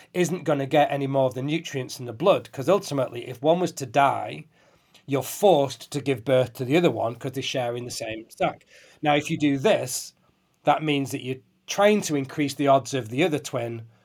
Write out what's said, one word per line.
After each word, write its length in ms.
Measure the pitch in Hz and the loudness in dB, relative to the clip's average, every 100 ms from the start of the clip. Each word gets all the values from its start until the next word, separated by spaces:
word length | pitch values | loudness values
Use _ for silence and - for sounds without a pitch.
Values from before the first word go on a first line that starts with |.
| - | -6
isn't 300 | 180 175 185 | -2 0 0
gonna 220 | 143 143 135 | -2 -2 2
get 240 | 151 147 | 2 4
any 160 | 143 135 | 0 0
more 200 | 135 131 | 2 2
of 80 | |
the 80 | 127 | 0
nutrients 580 | 139 165 170 135 127 - | -4 -4 -4 -8 -8 -10
in 60 | 123 | -12
the 80 | |
blood. 360 | 110 185 139 113 | 0 2 2 0
'Cause 180 | - 127 | -4 2
ultimately, 600 | 196 - 139 123 120 117 | 2 0 -2 -2 -6 -12
if 140 | 127 | -2
one 180 | 147 175 | 2 2
was 120 | 175 | 0
to 120 | - | -4
die, 600 | 123 139 139 110 107 147 - _ _ _ _ _ | -2 2 2 2 -6 -12 -16 _ _ _ _ _
you're 180 | - 135 | -4 -4
forced 680 | - - 202 156 135 - - | -4 2 4 6 2 -4 -10
to 80 | 143 | -6
give 240 | - 123 | -4 -4
birth 300 | 127 127 123 | 2 2 2
to 100 | - | -4
the 140 | 123 160 | 0 2
other 120 | 170 | 2
one 240 | 113 113 | 2 -4
'cause 180 | 117 127 | -4 -8
they're 100 | 131 | -8
sharing 420 | 127 135 120 120 | -6 -4 -4 -6
the 60 | 120 | -8
same 340 | - 113 110 - | -8 -8 -10 -12
sac. 340 | - 170 - _ - - _ | -4 -4 -4 _ -20 -20 _
Now, 120 | 151 | 0
if 160 | 147 147 | 2 0
you 60 | 165 | 0
do 220 | 147 139 | 0 2
this, 560 | 202 151 127 - - _ _ _ _ _ | 2 2 0 -8 -10 _ _ _ _ _
that 180 | - 147 | 0 0
means 280 | 156 143 135 | 0 0 -2
that 120 | 135 | -6
you're 220 | 127 127 _ _ - | -6 -8 _ _ -6
trying 340 | - 208 214 | 2 4 4
to 140 | 202 147 | 2 -2
increase 380 | 135 - 143 | -2 -2 -4
the 140 | - 139 | 0 4
odds 260 | 135 110 | 4 2
of 160 | 135 110 | -4 -4
the 120 | 123 | 0
other 160 | 175 147 | 0 0
twin 440 | - 131 117 117 113 _ | -4 -6 -6 -8 -14 _